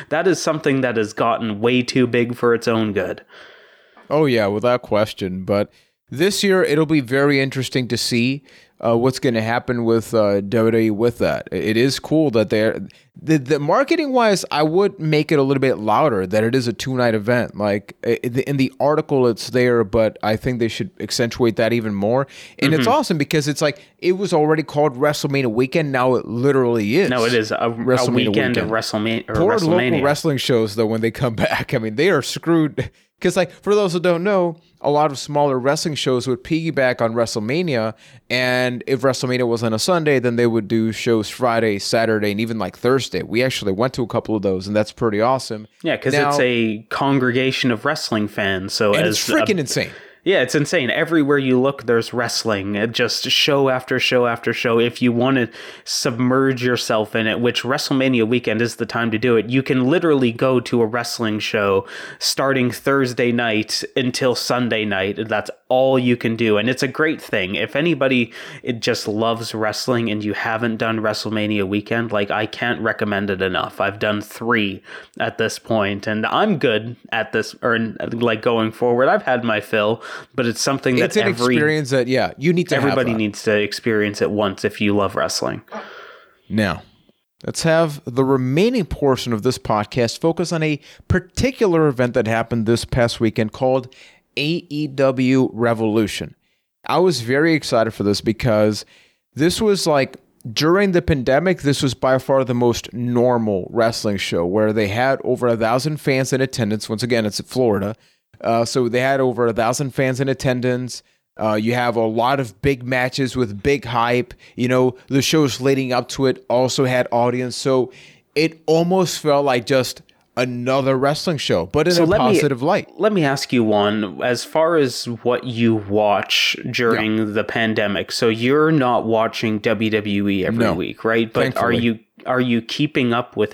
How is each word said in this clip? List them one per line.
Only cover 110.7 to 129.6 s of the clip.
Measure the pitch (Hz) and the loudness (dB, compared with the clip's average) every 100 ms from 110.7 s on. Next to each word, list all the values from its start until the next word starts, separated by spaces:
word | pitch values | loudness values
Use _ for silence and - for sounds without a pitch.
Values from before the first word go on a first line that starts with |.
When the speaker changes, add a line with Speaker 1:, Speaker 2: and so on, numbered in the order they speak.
| 123 123 - - _ _ - | -2 -6 -12 -18 _ _ -6
Speaker 2:
Uh, | 107 | -2
you | 107 110 | 0 0
have | 123 120 117 | 0 0 0
a | 113 | 0
lot | 113 120 139 | 0 0 0
of | 120 - | -2 -4
big | 143 135 | -2 -2
matches | 123 127 127 - 131 131 | -2 -2 0 -2 -2 -2
with | 117 101 | -2 -2
big | 143 143 117 | 0 0 0
hype. | 120 120 123 123 - - - | 0 2 0 -2 -10 -12 -4
You | 123 | 0
know, | 127 127 123 - | 2 2 0 -2
the | 139 | 0
shows | - 160 143 107 | 2 2 2 0
leading | 131 135 131 | 0 0 0
up | 123 120 | -2 -4
to | - 135 | 0 0
it | 127 - | 0 -2
also | 120 127 135 | 0 0 0
had | 127 127 123 | 0 0 0
audience. | 120 120 123 127 117 | 0 0 0 -4 -4
So | 135 131 120 - - _ _ - | 0 2 0 -6 -20 _ _ -2
it | 160 - - | -2 -2 0
almost | 160 170 190 175 - | 2 2 2 0 -2
felt | 151 143 143 | 0 2 2
like | 123 113 | 0 2
just | 135 123 - - _ _ - | 0 0 -6 -20 _ _ -4
another | 127 123 123 135 131 131 | -4 -2 -2 0 2 2
wrestling | 135 156 - 147 | 0 0 -4 -4
show, | - 104 98 | 0 -2 0
but | 147 156 | 0 2
in | |
Speaker 1:
So | 175 | 2
Speaker 2:
a | 165 | 4
Speaker 1:
let | 208 | 4
me, | 226 | 4
Speaker 2:
positive | 175 147 127 | 4 2 0
light. | 143 196 - - | 0 0 -2 -2
Speaker 1:
let | 208 | 0
me | 208 | 2
ask | 147 139 - | 0 0 0
you | 123 | 2
one. | 110 104 104 107 104 65 | 4 4 2 0 -4 -4
As | 123 120 | -2 -2
far | - 156 160 165 | -2 0 2 2
as | 135 - - 117 | 0 -2 -8 -4
what | 120 123 | -2 -2
you | 127 113 117 110 | -2 0 2 2
watch | 101 104 104 101 107 - - - - | 0 2 2 2 0 0 0 -2 -4
during | 123 120 113 110 110 | -2 0 0 0 0
Speaker 2:
Yeah. | 107 | 0
Speaker 1:
the | 107 | -2
pandemic, | 104 120 110 110 104 95 92 | -2 -2 -2 0 -2 -2 -4
so | - 120 | 0 0
you're | 110 120 147 156 | 2 2 2 4
not | 160 127 117 110 | 4 2 2 2
watching | 113 110 - 113 | 0 0 -2 -2
W | 107 | 0